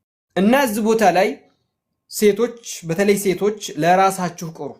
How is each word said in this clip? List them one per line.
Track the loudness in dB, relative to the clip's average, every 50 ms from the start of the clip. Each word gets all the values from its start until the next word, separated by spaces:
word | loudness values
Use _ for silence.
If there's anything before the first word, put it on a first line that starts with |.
| _ _ _ _ _ _ _
እና | 0 2 4 4 4
እዚህ | 2 0 -2 -2 0
ቦታ | 0 2 4 4 4
ላይ | 4 4 2 0 -2 -6 _ _ _ _ _ _ _ _ _ _ _ _ _ _
ሴቶች፣ | -4 0 2 2 2 2 0 -4 -4 -8 -16 -16 -16 -12 -8
በተለይ | -6 -4 0 0 2 0 2
ሴቶች | 0 -2 -2 0 -2 -2 -2 -4 -8 -12 -6 -2
ለራሳችሁ | 2 2 4 4 4 2 0 -2 -6 -8 -8 -10 -12 -14 -12
ቆሩ። | -12 -14 -14 -14 -16